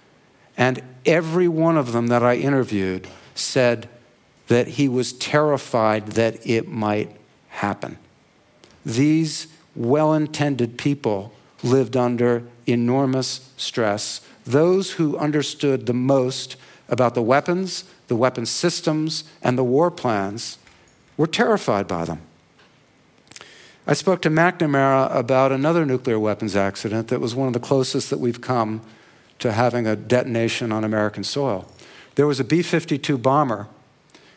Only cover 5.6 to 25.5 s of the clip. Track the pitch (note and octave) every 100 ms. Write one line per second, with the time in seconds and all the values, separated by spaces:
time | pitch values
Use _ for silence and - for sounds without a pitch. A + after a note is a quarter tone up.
5.6 | - A#2+ A2 G#2+ G#2 G#2+ A2+ A2 - A2+
6.6 | C#3+ B2 G#2+ G#2+ - - _ _ _ -
7.6 | G2+ - - - - _ _ _ _ _
8.6 | - _ D3 A#2 D3 D#3 D#3+ - - -
9.6 | _ - A#2+ D3 D#3 D#3 D3+ D3+ D3 B2+
10.6 | A#2+ A#2+ D3 C#3+ A#2 G2+ G#2+ - _ _
11.6 | B2 C3+ A2+ B2 B2 A#2+ A#2+ A#2+ A#2+ -
12.6 | - A#2+ A#2+ C3+ C3+ C3 B2+ - - -
13.6 | - - A2 G#2 - - - - - C3
14.6 | E3+ F#3 F#3 - D#3 C#3+ D3+ D3 C#3 -
15.6 | C#3+ C3 A2+ B2 B2+ C3+ B2+ C3 - -
16.6 | - - - A#2+ A#2+ B2 A2+ C#3 D3 F3
17.6 | F#3+ - - - _ A#2+ B2+ B2 A2+ -
18.6 | F3 E3 - D#3 D#3 D#3+ - - - B2+
19.6 | B2 C3 F3 E3+ B2 G#2 G2 G#2+ - -
20.6 | - - _ _ _ - E3 - A#3+ G3+
21.6 | - G#2 G2 F2 E2+ D#2+ - _ _ _
22.6 | _ _ _ _ _ _ _ - - -
23.6 | - - - D3 - F3+ E3 D#3 F3 F3+
24.6 | D#3+ C#3 C3+ C3+ C3 C3+ A#2+ C3 C3+